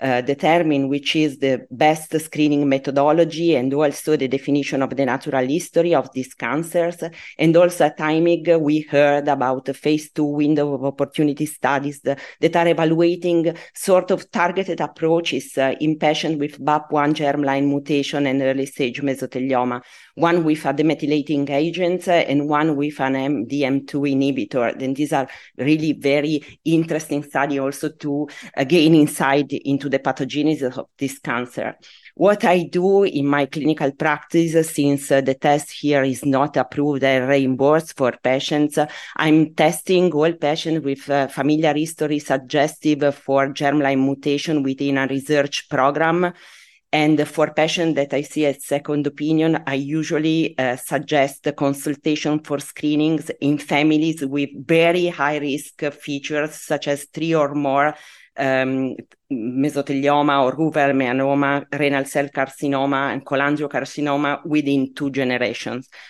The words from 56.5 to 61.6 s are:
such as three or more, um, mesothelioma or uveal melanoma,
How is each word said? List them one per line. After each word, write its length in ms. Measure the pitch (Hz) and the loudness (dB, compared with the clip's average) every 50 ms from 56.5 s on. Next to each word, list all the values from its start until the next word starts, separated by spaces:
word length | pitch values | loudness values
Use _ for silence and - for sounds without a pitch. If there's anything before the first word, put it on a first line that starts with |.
| 156 | -8
such 340 | - - - 156 143 - 151 | -10 -8 -6 -6 -4 -2 -4
as 160 | 143 143 - - - | -4 -4 -6 -10 -8
three 200 | 156 160 165 160 | -6 -2 0 2
or 200 | 156 147 139 143 | 2 2 0 0
more, 420 | 147 143 135 135 143 143 151 147 - - - - - - _ - - | -2 -2 0 2 2 2 2 0 -4 -14 -20 -20 -20 -20 _ -6 -4
um, 580 | 139 135 131 131 131 131 131 131 131 127 - - - _ _ _ _ - | -2 0 0 0 0 0 -2 -2 -2 -4 -6 -8 -14 _ _ _ _ -8
mesothelioma 1120 | 139 120 107 123 123 131 139 147 143 143 139 - 139 135 139 143 147 147 147 147 139 139 131 | -6 -6 -4 -4 -2 0 0 0 0 -2 -4 -2 -2 0 0 2 2 2 4 2 4 4 2
or 120 | 131 131 | 2 0
uveal 380 | 147 160 151 135 156 143 139 135 | 0 -2 0 2 2 2 2 2
melanoma, 720 | 135 135 123 127 131 135 139 139 143 143 139 143 143 | 2 0 0 0 0 0 2 2 2 2 2 0 -2